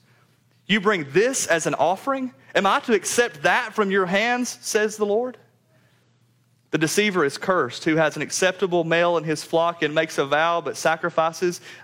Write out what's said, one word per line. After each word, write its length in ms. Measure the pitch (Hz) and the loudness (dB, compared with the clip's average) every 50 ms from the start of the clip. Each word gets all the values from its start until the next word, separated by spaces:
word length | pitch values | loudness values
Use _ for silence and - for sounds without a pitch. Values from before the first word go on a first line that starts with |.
| _ _ _ _ _ _ _ _ _ _ _ _ _ | _ _ _ _ _ _ _ _ _ _ _ _ _
You 140 | - 190 220 | -2 0 0
bring 300 | 180 214 214 180 147 131 | 2 2 0 0 -2 0
this 340 | 139 180 220 254 269 - - | 2 2 2 2 0 -2 0
as 200 | - 165 165 156 | 0 0 0 0
an 80 | 165 135 | -2 0
offering? 580 | - 143 160 185 196 - 277 269 269 262 247 - - _ - - | 0 0 0 0 -2 -2 -4 -4 -4 -4 -8 -10 -14 _ -4 -2
Am 120 | 180 196 | 0 2
I 140 | 190 214 285 | 2 2 0
to 140 | 285 - 226 | 2 2 0
accept 480 | 185 - - - - 240 226 - 147 | 0 0 0 0 0 0 0 0 -2
that 320 | 147 175 190 240 247 220 202 | 0 2 2 2 0 -2 -2
from 160 | - 208 196 | -2 0 2
your 160 | 190 202 190 | 2 2 2
hands, 520 | 175 190 202 220 240 247 247 247 - - - | 2 2 0 2 0 0 -2 -2 -6 -8 -10
says 360 | - - - 214 214 220 208 | -6 -2 0 0 0 0 -2
the 100 | 208 214 | -2 -2
Lord? 320 | 202 202 226 247 254 247 - _ _ _ _ _ _ _ _ _ _ _ _ _ _ _ _ _ _ _ _ _ _ _ _ _ _ | 0 0 0 -2 -4 -8 -14 _ _ _ _ _ _ _ _ _ _ _ _ _ _ _ _ _ _ _ _ _ _ _ _ _ _
The 80 | - 160 | -2 0
deceiver 460 | 165 156 - 202 208 214 180 185 147 | 0 0 2 2 0 2 2 2 0
is 140 | 139 - - | 0 -2 -2
cursed, 460 | - - 185 175 139 120 - - - | -2 0 0 0 0 -2 -4 -4 -2
who 120 | 170 156 | 0 2
has 180 | 160 160 151 143 | 2 2 2 0
an 80 | 156 | -4
acceptable 640 | 143 131 - - 190 185 190 185 202 180 175 175 165 | -6 -6 -2 0 0 0 0 0 -2 0 0 0 0
male 320 | 160 165 170 175 175 175 | 2 2 2 2 2 2
in 80 | 165 156 | 0 0
his 180 | 160 156 147 | -2 -4 -4
flock 400 | - - - 165 165 170 170 - | -4 -2 0 0 2 0 0 -2
and 120 | 160 147 151 | -2 -2 0
makes 240 | 160 160 160 - - | 0 -2 -2 0 -2
a 80 | 143 | -2
vow 340 | 139 147 151 160 170 170 170 | 0 2 2 2 2 0 -2
but 160 | 151 135 110 | -2 -6 -6
sacrifices 840 | - - 165 160 165 - 170 - - 160 165 170 - 185 175 175 - - - - - | -2 0 0 0 0 -4 -4 0 0 0 0 0 -2 -2 -2 -2 -4 -10 -18 -20 -8